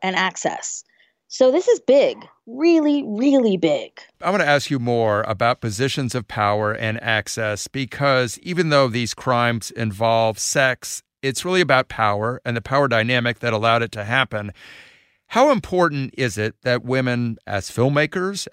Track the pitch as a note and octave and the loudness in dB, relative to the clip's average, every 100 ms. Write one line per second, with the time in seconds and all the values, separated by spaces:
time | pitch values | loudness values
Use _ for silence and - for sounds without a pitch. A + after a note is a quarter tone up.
0 | F#3+ F3+ F#3 - D3 - - - - _ | -2 -2 -2 -2 -6 -6 -10 -12 -16 _
1 | _ _ _ - B3+ D4 G#4+ A4+ - C#4 | _ _ _ 2 4 4 2 0 4 4
2 | E3+ G#2+ - _ - B3 E4 E4 D4 C#4+ | 4 0 -14 _ -18 -2 2 4 4 0
3 | C#4 G#3 C#4 C4+ A3+ F#3 E3 C#3+ - - | -2 0 2 4 4 2 0 -2 -6 -18
4 | - _ F3 G3 D3 C#3+ - C#3 A#2+ A#2+ | -20 _ -2 0 4 2 2 -4 0 2
5 | A2+ G#2 A2 G2+ A#2 B2+ A#2 G2+ C3+ - | 2 0 0 0 0 0 -4 -2 -2 -2
6 | B2+ B2+ G#2 - G#2 G#2 G#2+ A2+ A2+ A2+ | -4 -4 -6 -2 0 2 0 -2 -4 -4
7 | A2+ A2 - - G#2+ G#2 - C#3 B2+ - | -2 -2 -2 -4 -4 -4 -6 -8 -8 -2
8 | C#3+ C3 B2 - F3 E3+ D#3+ D3 C3 A#2 | 2 2 0 -4 -8 -2 2 4 4 0
9 | A2+ - C3+ A#2+ A#2+ A2+ - A2 A2+ G2 | -4 -4 0 2 2 0 -6 -6 -6 0
10 | A2+ A2+ A2+ G#2+ - D3 C3 B2 - - | 2 2 2 0 -2 0 0 0 -8 -14
11 | _ _ C3+ B2+ F3 F#3 D#3 C3 C3 - | _ _ -4 -4 -2 0 4 2 2 0
12 | G#2+ G2+ A2 B2+ B2+ A#2 - C3+ C#3 A#2 | 0 0 -4 -6 -6 -6 -2 0 2 2
13 | A2+ B2+ A#2+ A#2 A#2 A2 A2+ A#2 A2+ G#2+ | 2 0 0 -2 -2 0 2 2 0 -6
14 | G2+ B2+ B2+ G#2+ G#2 - - - - _ | -4 -2 -2 -4 -10 -14 -20 -20 -20 _
15 | _ _ _ A3+ C#4+ B3 - F3+ E3+ C#3+ | _ _ _ 2 4 2 0 0 2 0
16 | C3+ - B2 G#2+ G#2+ - B2+ B2 A#2+ C3 | -6 -4 -4 -2 -6 -4 -2 -2 0 -2
17 | B2+ A#2+ A#2+ G#2+ - G2+ - - C3 C#3+ | 0 -2 -4 -6 -6 -6 -6 0 2 2
18 | D#3 F#3+ F#3 G3 - | 0 -2 -4 -6 -10